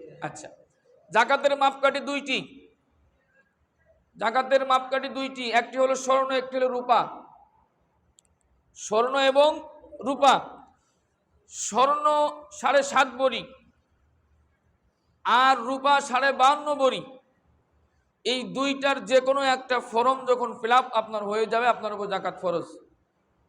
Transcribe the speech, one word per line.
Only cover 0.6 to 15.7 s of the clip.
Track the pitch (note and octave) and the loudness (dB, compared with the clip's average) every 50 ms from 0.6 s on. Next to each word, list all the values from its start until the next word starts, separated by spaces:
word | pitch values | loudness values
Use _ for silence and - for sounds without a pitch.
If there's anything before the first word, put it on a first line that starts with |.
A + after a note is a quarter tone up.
| _ _ _ _ _ _ _ _ _ - | _ _ _ _ _ _ _ _ _ -2
জাকাতের | E3+ G#3+ A#3 A#3 C#4 C#4 C#4 C#4 C#4 | 0 2 2 2 2 2 2 0 2
মাপকাঠি | C#4 C4+ C#4 C4+ C#4 C4+ C#4 C4 C#4+ | 2 2 0 2 2 0 0 0 0
দুইটি, | A#3 B3+ C#4+ C#4 C#4+ C4+ B3+ G#3 D#3 - - - - - _ _ _ _ _ _ _ _ _ _ _ _ _ _ _ _ _ _ _ _ _ _ _ _ _ _ _ _ _ | -4 -4 -6 -6 -4 -4 -4 -4 -6 -8 -16 -20 -20 -20 _ _ _ _ _ _ _ _ _ _ _ _ _ _ _ _ _ _ _ _ _ _ _ _ _ _ _ _ _
জাকাতের | - G3+ A3+ A3 C4 C4 B3+ C4+ C4+ C4+ | -4 -4 -2 0 0 0 2 2 2 2
মাপকাঠি | C4+ C4 C4 C4 C4 C4 C4+ B3 C4+ | 2 0 0 0 -2 -6 -6 -4 -6
দুইটি, | A3 C4 C4+ C4 C4 B3+ B3 A#3 G#3+ | -8 -6 -8 -8 -8 -8 -6 -2 0
একটি | A#3+ A#3+ - - C4 | 0 0 0 -2 0
হলো | C4 C4 C4 | 0 0 0
স্বর্ণ, | B3 - B3+ C4 C4+ C4+ C4+ | 0 0 0 0 0 0 0
একটি | C4+ C4 B3+ - C4 | -2 -4 -4 -4 -4
হলো | C4 B3+ B3+ | -2 -2 0
রূপা। | B3 B3 B3 B3 A#3 G3+ D#3 - - - - - - - _ _ _ _ _ _ _ _ _ _ _ _ _ _ _ _ _ _ _ _ _ _ _ _ _ _ _ - | -2 -2 0 2 2 2 2 -2 -6 -14 -18 -20 -20 -20 _ _ _ _ _ _ _ _ _ _ _ _ _ _ _ _ _ _ _ _ _ _ _ _ _ _ _ -16
স্বর্ণ | - - G3+ A3 A#3+ B3+ C4+ C#4 | -10 -4 -2 0 0 0 0 2
এবং | C4+ C4+ C4 C#4 D4 D#4 D#4 D#4 - - - - - - - - | 2 4 4 4 4 4 2 0 -6 -16 -20 -20 -20 -20 -16 -10
রূপা, | - B3 C#4+ C4 C#4 C4+ A3+ E3+ - - - - - - _ _ _ _ _ _ _ _ _ _ _ _ _ _ _ _ - | -6 -6 -2 2 4 4 4 4 2 -6 -18 -20 -20 -20 _ _ _ _ _ _ _ _ _ _ _ _ _ _ _ _ -14
স্বর্ণ | - - - G3 A3+ B3+ C#4 D4 D4 D4 D4+ D4+ D4 D4 D4 D4 - - - - | -10 -8 -4 2 2 2 4 2 2 2 2 2 2 2 0 -2 -6 -16 -20 -10
সাড়ে | - - - C4+ C#4+ C4+ | -4 0 2 2 2 2
সাত | - - B3+ C4+ C4 A#3+ | 2 2 2 2 2 0
ভরি | B3 C4+ C4 A#3 G#3+ E3 - - - _ _ _ _ _ _ _ _ _ _ _ _ _ _ _ _ _ _ _ _ _ _ _ _ _ _ _ _ _ _ _ _ - | -2 -2 0 0 -2 -10 -12 -18 -20 _ _ _ _ _ _ _ _ _ _ _ _ _ _ _ _ _ _ _ _ _ _ _ _ _ _ _ _ _ _ _ _ -2
আর | F#3 A3 B3 C4 C4 C4+ B3 A#3 | 2 4 4 6 4 4 2 0
রূপা | A#3+ | -4